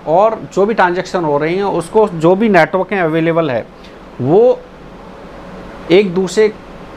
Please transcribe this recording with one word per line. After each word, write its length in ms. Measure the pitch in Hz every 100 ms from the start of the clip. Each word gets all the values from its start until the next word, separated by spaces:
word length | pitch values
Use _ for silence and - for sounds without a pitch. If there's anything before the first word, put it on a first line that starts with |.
| 151
और 320 | 170 220 208 139
जो 120 | 180 202
भी 80 |
ट्रांजैक्शन 500 | 214 180 175 180 185
हो 140 | 156 143
रही 180 | 156 185
हैं 80 |
उसको 440 | 202 170 - 220 208
जो 260 | 170 165 190
भी 140 | 226
नेटवर्क 420 | 180 156 190 185
में 80 | 202
अवेलेबल 500 | 160 165 165 165 156
है 140 | 117 - - - - - -
वो 380 | 123 190 247 247 - - - - - - - - - - - - -
एक 220 | 180 202
दूसरे 380 | 175 185 214 214 - - - -